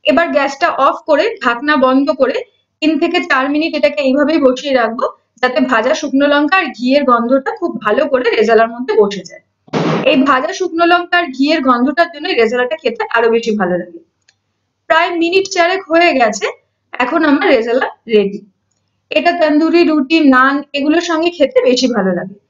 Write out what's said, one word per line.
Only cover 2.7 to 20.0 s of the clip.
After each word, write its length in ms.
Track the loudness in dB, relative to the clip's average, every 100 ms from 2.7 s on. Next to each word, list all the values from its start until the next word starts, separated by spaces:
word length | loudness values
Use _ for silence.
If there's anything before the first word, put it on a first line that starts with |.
| _
তিন 120 | -2 0
থেকে 160 | 0 -2 0
চার 160 | -2 0
মিনিট 180 | -2 -2 0
এটাকে 220 | 0 0 0
এইভাবেই 300 | 2 2 2 2
বসিয়ে 280 | 0 -2 0
রাখবো, 240 | 0 -4 -6 -8 _ _
যাতে 160 | -2 0 0
ভাজা 220 | 0 0 -2
শুকনো 260 | -2 0 2
লঙ্কা 240 | 2 2 0
আর 60 | -2 -4
ঘিয়ের 260 | 0 2 2
গন্ধটা 400 | 0 2 0 -2 -6
খুব 100 | -8 -4
ভালো 180 | -2 0 0
করে 140 | 0 0 0
রেজালার 320 | 2 2 0
মধ্যে 180 | -2 -2 2
বসে 200 | 2 -2 -12
যায়। 160 | -20 _ _ _ -4 -2 0 2
এই 60 | 2 2
ভাজা 220 | 0 -2 -6
শুকনো 260 | -4 0 2
লঙ্কা 240 | 2 0 -2
আর 60 | -2 -2
ঘিয়ের 240 | 0 0 0
গন্ধটার 400 | 0 0 0 -2
জন্য 140 | -2 -4
এই 40 | 0
রেজালাটা 340 | 0 0 -2 -2
খেতে 200 | -6 -6 -2 0
আরো 120 | 2
বেশি 160 | 0 -2 -2
ভালো 140 | 0 -2
লাগে। 180 | -6 -16 _ _ _ _ _ _ _ _ _
প্রায় 200 | 0 0 -2
মিনিট 240 | 0 0 0
চারেক 280 | -4 -2 -4 0
হয়ে 180 | 2 2 2
গেছে, 260 | 0 -2 -8 -8 _ _ _
এখন 280 | -6 -2 0 2
আমার 160 | 2 2
রেজালা 320 | 2 0 -2 -4 -8 -2
রেডি। 260 | 0 0 -6 -16 _ _ _ _ _ _
এটা 200 | 0 0 2
তন্দুরি, 420 | 2 2 2 2 2
রুটি, 260 | 0